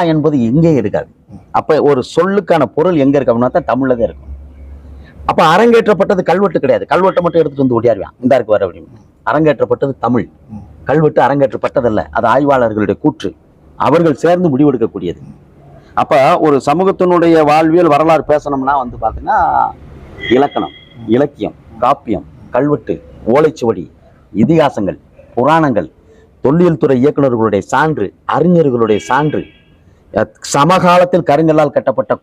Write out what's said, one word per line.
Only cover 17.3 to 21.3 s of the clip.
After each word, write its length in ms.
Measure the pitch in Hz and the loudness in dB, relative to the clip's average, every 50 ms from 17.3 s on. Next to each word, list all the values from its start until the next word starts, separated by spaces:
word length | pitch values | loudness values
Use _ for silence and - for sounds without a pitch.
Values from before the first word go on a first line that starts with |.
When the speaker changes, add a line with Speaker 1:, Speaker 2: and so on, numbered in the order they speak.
| 165 160 151 | 4 4 4
Speaker 1:
வாழ்வியல் 420 | 143 147 160 160 160 160 175 175 | 4 2 2 2 2 2 2 4
வரலாறு 380 | 160 147 143 156 165 160 147 131 143 | 4 2 2 2 2 2 0 0 0
பேசணும்னா 560 | 151 151 - 143 139 135 131 135 147 139 123 | -2 -2 -2 -4 -6 -4 -2 -2 -2 -2 -4
வந்து 120 | 123 120 117 | -6 -8 -6
பாத்தீங்கன்னா 360 | 110 110 - - 143 175 220 196 165 147 135 123 120 107 - - - - - - - - - - - - | -6 -6 -6 -6 -6 -4 -2 0 0 0 0 -2 -2 -4 -6 -10 -20 -20 -20 -20 -20 -20 -18 -10 -4 0
இலக்கணம், 400 | 113 131 143 143 - 110 90 - - - - - - 117 113 | 0 0 0 0 -2 -6 -8 -8 -10 -16 -20 -20 -20 -12 -6
இலக்கியம், 480 | 110 110 127 147 143 | -2 -2 0 -2 -2